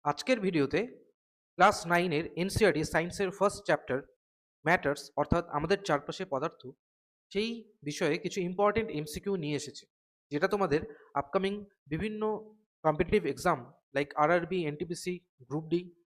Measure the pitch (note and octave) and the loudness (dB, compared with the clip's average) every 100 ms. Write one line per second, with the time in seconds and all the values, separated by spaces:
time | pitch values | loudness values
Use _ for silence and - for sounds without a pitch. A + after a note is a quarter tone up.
0 | D3 C#3+ - B3 F#3+ E3 C3+ D#3 B3 - | -2 -2 0 2 2 2 2 0 -2 -10
1 | _ _ _ _ _ - F#3+ G3+ E3+ F3 | _ _ _ _ _ 4 6 6 2 2
2 | F3+ D3+ E3 - F#3 - G#3+ D3+ D3+ D#3+ | 2 0 -2 -4 -2 4 4 4 0 -2
3 | F3 - F#3+ - G3 - - D3 - C3 | -2 -2 -4 2 0 0 0 0 0 -6
4 | - _ _ _ _ _ D#3 F3+ C#3+ D3 | -6 _ _ _ _ _ 2 2 2 -4
5 | - - D3 E3+ E3+ D3 D#3+ G3 G3 C#3+ | -6 -4 2 0 0 -4 0 0 2 0
6 | C#3+ - F#3 C3+ D#3+ - - - _ _ | -2 -10 -6 -4 -4 -8 -18 -18 _ _
7 | _ _ _ G3 A3+ A#3 - _ D3 D3 | _ _ _ -2 -2 -6 -14 _ -10 -2
8 | E3 E3+ F3+ - F3+ F#3 G#3 G#3+ A3 G#3+ | 0 0 -2 -4 -4 2 2 2 -2 -6
9 | D#3 F#3 G3+ F#3+ D3 C#3+ C#3+ - - _ | -6 -6 -4 -4 -2 -4 -6 -14 -20 _
10 | _ _ _ C#3+ F#3 G3+ F#3 C#3 - - | _ _ _ 0 0 2 2 0 -2 -16
11 | - - - F#3+ G3 G#3 G3+ _ _ D#3+ | -6 -6 0 0 0 -4 -10 _ _ -6
12 | G#3+ G#3+ G#3+ G#3+ - _ _ _ D#3 D#3 | -4 -2 -4 -4 -8 _ _ _ 0 0
13 | F3 G#3 D3+ B2+ F3 C#3+ A#2+ _ _ C#3 | 2 2 0 0 0 0 -4 _ _ -4
14 | C#3+ - D3+ F3 E3 F#3 D#3 D3 E3+ E3+ | -2 2 4 4 2 -2 -2 -4 -8 -6
15 | F3+ F3+ _ _ B2 D3 D#3+ E3+ F3+ _ | -6 -8 _ _ -8 -8 -2 -4 -4 _